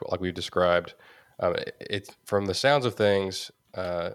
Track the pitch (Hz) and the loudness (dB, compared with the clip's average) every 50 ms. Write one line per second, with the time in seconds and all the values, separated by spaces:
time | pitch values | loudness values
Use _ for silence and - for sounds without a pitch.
0 | - - - 90 92 90 87 90 87 - - 90 90 90 87 87 87 - - _ | -6 -6 -6 -4 -4 -4 -4 -6 -6 -2 0 2 4 4 4 4 2 -2 -8 _
1 | - - - - _ _ _ - - 90 87 - - - - - - - - 101 | -20 -20 -20 -20 _ _ _ -2 -2 0 0 -2 -4 -6 -8 -12 -10 -6 -6 -6
2 | 98 - - _ _ - 104 101 101 98 90 - - 135 143 143 127 120 101 - | -6 -8 -18 _ _ -2 -2 0 0 0 -2 2 2 4 4 4 2 0 0 2
3 | 107 101 101 98 98 95 95 - - - - _ _ _ - - 92 90 87 87 | 4 4 4 4 2 -2 -4 -8 -10 -12 -16 _ _ _ -8 -6 -4 -4 -4 -4
4 | 85 90 - | -4 -6 -8